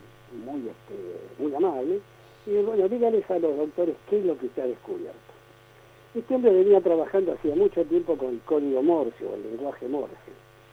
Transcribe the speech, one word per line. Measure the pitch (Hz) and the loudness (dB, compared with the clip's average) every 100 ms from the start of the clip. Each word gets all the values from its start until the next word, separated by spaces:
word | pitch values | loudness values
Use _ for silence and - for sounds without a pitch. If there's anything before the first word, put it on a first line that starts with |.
| - - - 120 120 | -20 -20 -20 -16 -10
muy, | 143 | -8
este, | 113 - - 101 90 87 - - | -10 -12 -16 -14 -12 -14 -14 -6
muy | 147 139 | -4 0
amable, | 185 135 139 196 - - - - 214 | 0 0 -2 -4 -6 -20 -20 -14 -2
y | 208 | 0
bueno, | 208 220 190 | 2 2 2
"Dígales | 240 233 220 - | 2 2 2 0
a | 180 | 0
los | 165 143 | 0 0
doctores | 151 - 170 143 - | -4 -2 -2 -2 -2
qué | 208 | 0
es | 185 | 0
lo | 147 | -2
que | 120 | -6
usted | - | -4
ha | 127 | -4
descubierto". | 113 - 90 78 - - - - - - - - - - | -6 -8 -10 -10 -14 -20 -20 -20 -20 -20 -20 -20 -20 -10
Este | 233 - 254 | -10 -2 2
hombre | 233 | 6
venía | 185 196 196 | 6 8 6
trabajando | 175 165 151 196 175 | 6 2 2 0 0
hacía | 143 156 151 | -2 -2 2
mucho | 196 175 156 | 2 2 0
tiempo | 170 170 147 | 0 0 -2
con | 127 | -4
el | 117 | -6
código | - 151 143 131 | -2 0 0 0
Morse | 151 165 120 - 98 | 2 2 0 -6 -10
o | 101 | -8
el | |
lenguaje | 110 117 139 - 123 | -10 -10 -10 -10 -8
Morse. | 143 117 - - - - - - | -6 -8 -12 -20 -20 -20 -20 -20